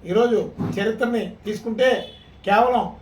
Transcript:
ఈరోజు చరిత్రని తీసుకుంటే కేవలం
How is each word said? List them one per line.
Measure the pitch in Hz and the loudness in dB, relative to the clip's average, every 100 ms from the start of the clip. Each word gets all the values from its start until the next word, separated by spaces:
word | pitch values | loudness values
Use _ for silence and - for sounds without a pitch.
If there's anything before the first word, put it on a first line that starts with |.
| - | 0
ఈరోజు | 196 240 214 185 - - - | 2 2 2 -2 -6 -6 -2
చరిత్రని | 208 220 240 233 202 - 208 | -2 -2 -2 -2 -4 -10 -10
తీసుకుంటే | 214 233 220 254 233 - - - - - | -8 -6 0 2 2 -4 -18 -20 -10 2
కేవలం | 208 247 247 - - | 4 4 2 -2 -10